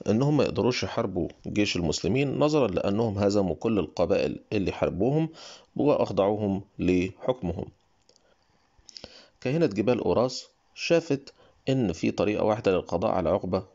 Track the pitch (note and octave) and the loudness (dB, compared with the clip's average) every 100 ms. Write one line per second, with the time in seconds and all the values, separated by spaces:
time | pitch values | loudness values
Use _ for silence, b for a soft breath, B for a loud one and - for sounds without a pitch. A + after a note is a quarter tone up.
0 | - A2 C#3+ D3 G#2 G#2+ A2 B2+ F#2+ - | 0 2 4 2 2 2 0 0 -4 -4
1 | A2+ F#2 D#2 - - G#2 G2+ F#2 E2+ - | -4 -2 -4 -6 -6 0 0 0 -2 -2
2 | E2+ B2+ C#3 - D3 D3+ A2+ F2 G2+ G2+ | 0 0 0 0 0 2 0 0 -2 0
3 | A#2 F#2+ G2+ G2+ F#2+ D#2 A#2 G#2 D#2 - | -2 2 2 2 0 0 0 0 0 0
4 | F2 F#2 C#2+ - - G#2+ E2+ - D2+ D#2 | 0 2 0 -4 -4 -2 -2 0 -2 0
5 | A#2 D3+ D#3+ B B B B - C#3 - | 0 2 -2 B B B B -2 2 2
6 | A2+ G2 G2 G#2+ G#2 F#2+ - - E2+ F2+ | 0 2 0 2 0 -2 -4 -4 2 2
7 | F2 - - B2+ F2 D#2+ - - _ _ | 0 -4 -4 -4 -4 -6 -8 -14 _ _
8 | _ _ _ _ _ _ _ _ - B | _ _ _ _ _ _ _ _ -20 B
9 | B B B B B2+ D#3 D3+ G#2+ A#2 A#2+ | B B B B -4 0 0 0 0 0
10 | - F#2 B2+ - - _ _ - - E3 | 2 2 0 -2 -14 _ _ -8 0 0
11 | D#3+ C#3 - - b b - C3+ G#2 D#2+ | 0 -4 -6 -20 b b -2 0 0 0
12 | A2+ - F#2 G#2 G2 G#2+ G#2 F2+ - F2 | -2 0 0 2 0 0 2 0 0 -2
13 | G#2+ F#2 E2 G2 F#2+ F#2+ - | 0 0 0 0 0 -4 -4